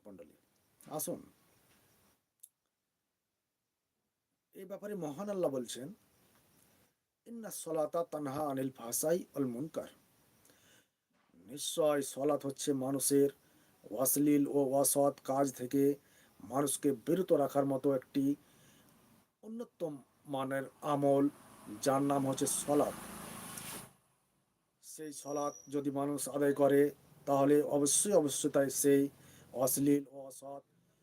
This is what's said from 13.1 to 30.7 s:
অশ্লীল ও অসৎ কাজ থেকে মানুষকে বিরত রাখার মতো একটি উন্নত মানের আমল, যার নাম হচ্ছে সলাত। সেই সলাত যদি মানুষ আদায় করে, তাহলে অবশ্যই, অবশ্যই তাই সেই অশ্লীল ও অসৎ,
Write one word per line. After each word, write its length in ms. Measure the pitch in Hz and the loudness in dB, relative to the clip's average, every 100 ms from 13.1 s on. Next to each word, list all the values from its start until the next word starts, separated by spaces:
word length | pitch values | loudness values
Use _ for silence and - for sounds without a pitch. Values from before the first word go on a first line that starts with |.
| 139 139 - _ _ _ _ - | 4 4 0 _ _ _ _ -12
অশ্লীল 560 | 110 131 143 147 147 139 | -2 0 2 4 4 4
ও 240 | 143 135 | 2 2
অসৎ 480 | 139 143 143 143 143 | 2 2 4 2 0
কাজ 280 | - 135 143 | -4 0 0
থেকে 400 | 123 123 139 139 143 _ _ _ _ | -2 -2 2 2 2 _ _ _ _
মানুষকে 520 | 95 127 143 - 147 | -6 -2 -2 0 -2
বিরত 400 | 120 - 175 185 | -2 0 0 2
রাখার 320 | 160 139 139 | 2 2 2
মতো 280 | 139 135 143 | 0 0 0
একটি 440 | 135 - 139 139 143 _ _ _ _ _ _ _ _ _ _ | 0 -2 -2 0 -2 _ _ _ _ _ _ _ _ _ _
উন্নত 480 | 214 226 233 _ 165 143 - _ - | -16 -12 -14 _ -8 -8 -16 _ -8
মানের 360 | 135 131 135 135 - | -4 -2 -4 -6 -8
আমল, 480 | 151 143 143 139 143 - - - - 104 | -2 2 4 4 4 0 -12 -20 -16 -4
যার 200 | 139 135 | 0 2
নাম 240 | 143 143 135 | 2 0 0
হচ্ছে 200 | 131 139 | -2 -2
সলাত। 480 | - - 143 117 - - - - - - - - - - _ _ _ _ _ _ _ _ _ | -2 0 2 0 -2 -12 -14 -14 -14 -14 -14 -12 -14 -16 _ _ _ _ _ _ _ _ _
সেই 300 | - - 156 | -20 -16 -14
সলাত 420 | 143 139 143 147 - - | -14 -8 -4 -4 -6 -6
যদি 200 | 143 139 | -4 -2
মানুষ 380 | 135 143 143 - | -2 -2 -2 -4
আদায় 240 | 143 143 | 0 2
করে, 380 | 139 139 139 143 - _ - - | 4 6 6 4 0 _ -14 0
তাহলে 360 | 139 139 147 | 2 6 6
অবশ্যই, 500 | - 143 143 - 208 | 4 2 2 2 4
অবশ্যই 380 | 190 147 - 147 | 4 2 0 0
তাই 200 | 143 135 | 2 0
সেই 380 | - 143 139 139 - - - - | 2 4 4 4 -4 -20 -20 -14
অশ্লীল 520 | 120 131 - 143 143 139 | -2 0 2 2 2 0
ও 80 | - | -12
অসৎ, 420 | 135 - 135 139 - | -16 -16 -16 -16 -18